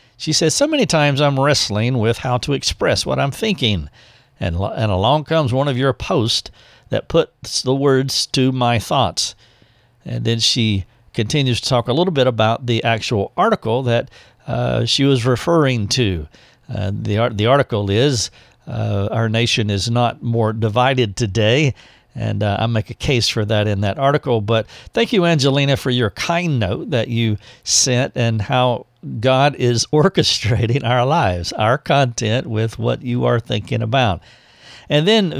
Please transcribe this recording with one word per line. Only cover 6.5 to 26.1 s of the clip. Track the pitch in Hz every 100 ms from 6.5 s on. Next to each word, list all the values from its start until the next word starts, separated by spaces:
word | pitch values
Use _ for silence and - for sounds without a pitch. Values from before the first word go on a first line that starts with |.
| - - - _
that | 107 -
puts | 165 - _ - -
the | 123
words | 135 139 131 135 - -
to | - 131
my | 131 123 117
thoughts." | - 147 104 - - - _ _ _ _ _ _
And | - 117
then | 117 113
she | 110 - 110 98 - _ _
continues | - 107 156 131 117
to | -
talk | 123 117
a |
little | 131 185
bit | 147 127
about | 113 110 120 120
the | 113
actual | 120 113 - 110 98 -
article | 208 220 113 117
that, | 127 117 120 - - _ -
uh, | 120 123 120
she | 117 -
was | 139 131
referring | 120 120 - 170 139 123 101
to. | - 110 87 76 - - _ -
Uh, | 110 98
the | 104 110 104
ar-, | 120
the | 104 107
article | 139 131 107 101
is, | 101 143 123 - - - _ -
uh, | 113 110 101 101
"Our | 113 113
nation | 110 120 120 104
is | 101 117
not | 117 120 -
more | 117 117 110
divided | 110 110 110 127 131 110 95
today," | 110 95 107 131 147 - - - _
and, | 127 110 104
uh, | 104 101
I | 113
make | 113 -
a |
case | - - 127 113
for | - 104
that | 110 104
in | 98
that | 101 98
article. | 135 147 - 120
But | 104 113 110 - -
thank | - 233
you, | 208
Angelina, | 170 160 139 139 139 135
for | 135
your | 123 110